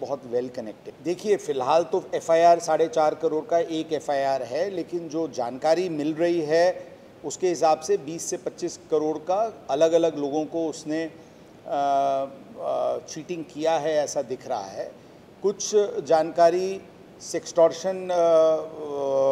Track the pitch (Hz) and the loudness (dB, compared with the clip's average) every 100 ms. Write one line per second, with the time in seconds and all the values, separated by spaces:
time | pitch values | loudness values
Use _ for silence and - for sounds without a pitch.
0 | 127 139 127 120 127 127 110 98 - - | -6 -6 -4 -4 -4 -8 -12 -14 -18 -10
1 | 139 175 208 196 - 139 127 165 170 185 | -6 -4 0 0 0 -2 2 2 2 -2
2 | - 160 - 165 170 170 160 156 165 160 | -2 -6 2 6 8 6 4 0 2 2
3 | 151 156 160 156 135 170 165 160 156 147 | 2 2 -2 -2 0 0 0 -4 -4 -4
4 | - 139 135 135 120 135 196 185 156 170 | -2 -2 0 -2 -2 -4 -4 -4 -6 -6
5 | 165 156 160 123 120 127 156 165 185 151 | -6 -4 -4 -4 -4 -2 2 2 0 -2
6 | 147 156 170 170 151 165 180 180 - - | -2 0 0 0 2 4 4 2 -10 -20
7 | - - - - 185 160 160 156 - 202 | -20 -12 -12 -2 -2 2 2 2 0 -2
8 | 143 165 - 180 160 - 170 - - 156 | -2 -8 -8 -6 -8 -6 -8 -8 -2 0
9 | 156 147 - 190 226 - - 139 160 165 | 0 -4 -2 -2 -2 -6 -4 2 4 6
10 | 165 147 143 151 151 165 160 - 151 156 | 2 0 -2 -2 -2 -4 -4 -6 -6 -4
11 | 160 - - - - - - 147 139 139 | -6 -10 -20 -20 -20 -20 -6 -2 2 2
12 | 139 135 135 - - - 156 127 123 123 | 2 0 -4 -10 -18 -10 -4 -2 -2 -4
13 | - 160 147 175 151 147 156 160 151 151 | -8 -14 -10 -10 -8 -4 0 0 2 0
14 | 139 151 123 127 127 117 95 110 - - | 0 -4 -4 -8 -6 -6 -6 -10 -10 -12
15 | - - - - 196 202 - 208 202 - | -20 -20 -20 -4 -2 -2 0 2 2 -2
16 | 143 156 165 160 170 180 190 190 - - | 2 2 2 4 4 4 -2 -6 -12 -20
17 | - - - 170 - - 165 165 190 190 | -20 -20 -8 -8 -2 4 4 4 -4 -4
18 | 185 175 170 160 160 160 156 156 151 143 | -2 2 4 6 6 2 -2 -10 -8 -4
19 | 139 135 135 | 0 2 4